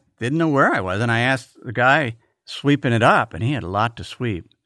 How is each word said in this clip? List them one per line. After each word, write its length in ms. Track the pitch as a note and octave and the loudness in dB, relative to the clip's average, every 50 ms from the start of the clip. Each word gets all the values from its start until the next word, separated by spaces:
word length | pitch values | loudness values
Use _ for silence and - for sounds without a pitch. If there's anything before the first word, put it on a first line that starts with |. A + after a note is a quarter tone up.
| _ _ _ - | _ _ _ -6
didn't 180 | A2 B2+ D3+ E3 | -4 -2 0 0
know 80 | E3 | 0
where 260 | D#3 C#3 C3+ E3 C4 - | 2 2 4 2 2 2
I 60 | B2 | 0
was. 220 | F#2 F#2 F#2+ G#2 | -2 -2 -2 -2
And 100 | A#2+ A#2+ | 0 0
I 80 | A2+ A#2 | 0 0
asked 380 | A#2+ C3 C3+ B2 - _ _ - | 0 0 -2 -2 -6 _ _ -18
the 120 | - B2 G#2+ | -14 -8 -2
guy 420 | B2 B2 C3 C#3+ D#3+ C#3+ A2+ A2+ _ _ _ _ _ _ | 2 4 4 4 2 0 -2 -8 _ _ _ _ _ _
sweeping 480 | - - - - C#3+ D3 C#3 - B2+ A2+ | -20 -12 -2 0 0 2 2 2 0 2
it 100 | A2 A#2 | 4 4
up, 300 | D#3 G#3 D3+ G#2+ - - | 4 4 2 0 -2 -6
and 100 | - A2 | -6 -4
he 80 | C3+ | -4
had 120 | D3+ A2 E2+ | -4 -4 -6
a 40 | |
lot 300 | F2 G2 G#2 A2+ A#2 - | -4 -2 -2 -2 -2 -4
to 80 | G#2+ F#2 | -8 -14
sweep, 440 | - - - B2+ A2+ G2 E2 - _ _ _ _ | -14 -10 -6 -6 -4 -4 -6 -8 _ _ _ _